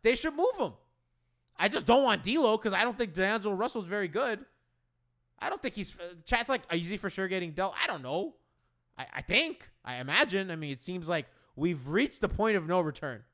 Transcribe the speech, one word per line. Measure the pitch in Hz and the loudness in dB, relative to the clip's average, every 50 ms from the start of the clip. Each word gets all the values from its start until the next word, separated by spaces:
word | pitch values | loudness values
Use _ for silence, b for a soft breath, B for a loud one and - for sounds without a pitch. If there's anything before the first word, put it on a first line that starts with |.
they | - 220 254 | 6 4 4
should | 247 - 320 285 | 4 0 -2 2
move | 294 359 494 508 | 2 2 2 2
him. | 403 247 160 98 - _ _ _ _ _ _ _ _ _ _ _ _ _ _ _ - | 0 -4 -4 -4 -12 _ _ _ _ _ _ _ _ _ _ _ _ _ _ _ 0
I | 170 208 | 0 2
just | - - - | 2 0 4
don't | - 233 269 | 6 6 6
want | 277 254 208 165 127 | 6 4 2 2 0
D'Lo | 185 240 320 294 226 214 | 0 2 4 4 4 4
'cause | 220 - 220 | 2 0 0
I | 190 185 214 | 2 2 2
don't | 247 226 | 0 0
think | 202 240 208 | -2 -4 -4
D'Angelo | 151 180 185 196 214 226 190 214 202 | 0 0 0 2 0 0 0 -2 -2
Russell's | 185 220 254 - 233 190 | 0 -2 -2 -2 -6 -6
very | 165 190 208 196 175 | -4 -4 -4 -4 -2
good. | 147 208 269 254 - 220 277 _ _ _ _ _ _ _ _ _ _ _ _ _ _ _ _ _ _ _ | -2 -2 -2 -2 -2 -6 -8 _ _ _ _ _ _ _ _ _ _ _ _ _ _ _ _ _ _ _
I | - - | -6 -6
don't | 381 - | -6 -4
think | - 262 - | -6 -6 -6
he's, | 208 196 - - - | -6 -8 -8 -10 -14
uh, | 175 175 180 165 160 | -14 -16 -16 -16 -2
chat's | - 254 233 233 233 | 0 0 0 2 0
like, | 262 - - - | -2 -2 0 -2
"Is | 170 170 170 170 | -2 -2 -2 -2
he | 208 | -6
for | 208 - 190 | -4 -4 -6
sure | - - 190 185 | -4 -4 -2 -2
getting | 185 185 180 170 | -2 -2 -2 -4
dealt?" | 151 160 185 196 - - | -2 -2 -2 -2 0 0
I | 320 | 0
don't | 339 214 156 | 0 -2 -4
know. | 131 127 143 175 - 320 - _ _ _ _ _ _ _ _ _ _ _ _ | -4 -2 -2 -2 -2 -4 -8 _ _ _ _ _ _ _ _ _ _ _ _
I, | - 131 - - | -10 -10 -6 -6
I | - | -8
think, | - - 185 233 320 320 - - - - _ _ _ | -4 2 2 4 4 2 -2 -8 -14 -20 _ _ _
I | - 127 | -8 -8
imagine. | 123 127 135 151 214 294 240 180 196 196 190 | -6 -4 2 4 4 4 4 2 -2 -2 -2
I | 170 | -4
mean, | 160 156 147 | -6 -4 -6
it | 139 131 | -8 -8
seems | - - 180 185 165 | -8 -8 -6 -6 -2
like | 156 175 160 - b b b b b b | -2 -2 -2 -2 b b b b b b
we've | 135 147 175 175 143 123 | 0 0 0 0 0 -4
reached | 139 156 202 277 285 - - | 0 2 2 2 2 0 -2
the | 233 - | -2 -2
point | - - 208 220 214 | 0 0 2 2 2
of | 190 160 | 2 0
no | 156 175 185 | 2 2 2
return. | 170 156 147 - - 143 123 107 - _ | 2 0 -2 -6 -8 -8 -8 -10 -14 _